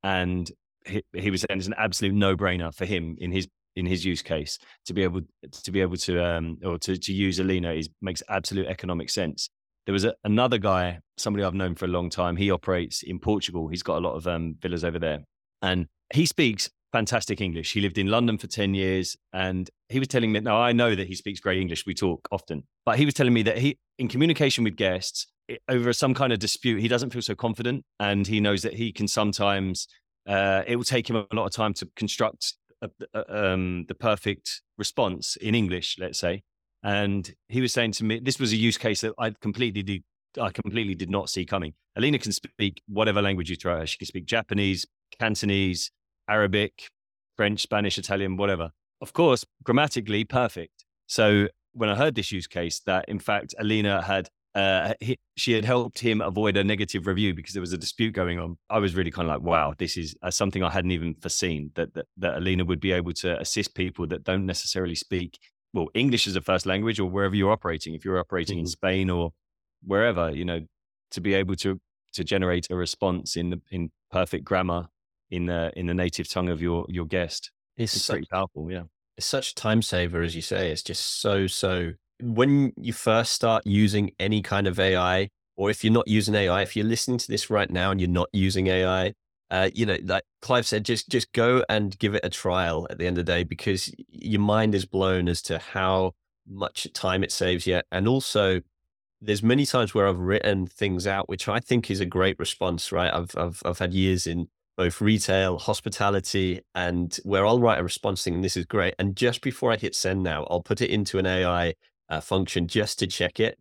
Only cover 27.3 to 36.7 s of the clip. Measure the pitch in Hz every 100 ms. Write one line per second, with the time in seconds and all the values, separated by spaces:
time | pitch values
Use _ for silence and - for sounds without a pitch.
27.3 | 101 117 110 120 127 - _ 104 101 98
28.3 | 110 104 101 110 104 117 - 104 - 107
29.3 | 98 101 98 95 92 - _ _ _ -
30.3 | 98 98 95 - 120 123 131 113 113 98
31.3 | 107 95 - 107 98 92 - 107 - 110
32.3 | - - - _ _ - _ - 107 -
33.3 | 104 98 92 92 90 85 - 117 104 107
34.3 | 98 - - _ - 104 - 107 90 -
35.3 | - 107 117 101 90 85 - 90 - 90
36.3 | 95 _ _ _